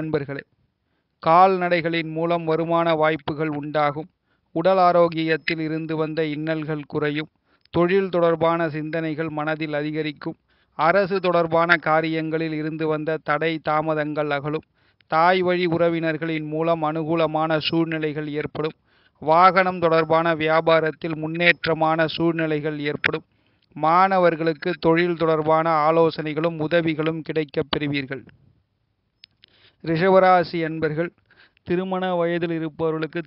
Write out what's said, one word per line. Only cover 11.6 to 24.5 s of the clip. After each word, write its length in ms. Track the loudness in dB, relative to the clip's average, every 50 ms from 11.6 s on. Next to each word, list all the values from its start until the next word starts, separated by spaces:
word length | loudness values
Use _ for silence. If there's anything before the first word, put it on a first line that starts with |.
| 4 4 2 2 2 2
காரியங்களில் 640 | 2 2 2 0 -2 -4 -4 -2 -4 -4 -4 -4 -4 -4
இருந்து 240 | -6 -6 -4 -4 -2
வந்த 320 | -2 -2 -2 -2 -4 -4 -4 -4 -4
தடை 220 | -2 -2 0 -2 -2 -4 -4 -2
தாமதங்கள் 640 | -2 -2 0 -2 -2 -2 -2 -4 -2 -4 -2 -2 -2
அகலும். 280 | -4 -4 -4 -6 -6 -8 _ _ _ _ _ _ _ _ -2
தாய் 320 | 0 2 4 4 4 4 2
வழி 200 | 0 0 0 0
உறவினர்களின் 800 | 0 0 2 2 2 0 0 -2 -2 -2 -2 -4 -4 -4 -6 -6 -6 -4
மூலம் 320 | -2 0 0 0 0 0 -2
அனுகூலமான 680 | -2 -2 -2 -2 0 0 0 0 0 -2 -2 0 0 -2 -2 -2
சூழ்நிலைகள் 600 | 0 0 0 0 -2 -4 -4 -4 -4 -6 -8 -6 -6 -6
ஏற்படும். 360 | -6 -6 -6 -6 -6 -6 -6 _ _ _ _ _ _ _ _ -10 0
வாகனம் 600 | 2 4 8 8 8 6 6 2 2 0 0 0
தொடர்பான 500 | 2 4 2 2 4 2 2 2 2 0 0 0
வியாபாரத்தில் 760 | 0 0 2 2 4 2 4 2 0 -4 -6 -8 -8 -6 -6 -6
முன்னேற்றமான 840 | -6 -4 2 4 2 2 2 0 -4 -2 0 2 0 2 2 0 -2 0
சூழ்நிலைகள் 640 | 0 0 0 0 0 -2 -2 -2 -2 -2 -4 -6 -4 -4 -6 -6
ஏற்படும். 340 | -4 -4 -4 -6 -6 -10 _ _ _ _ _ _ _ _ _ -10
மாணவர்களுக்கு 960 | -2 0 2 4 4 4 4 4 2 2 2 2 2 -2 -2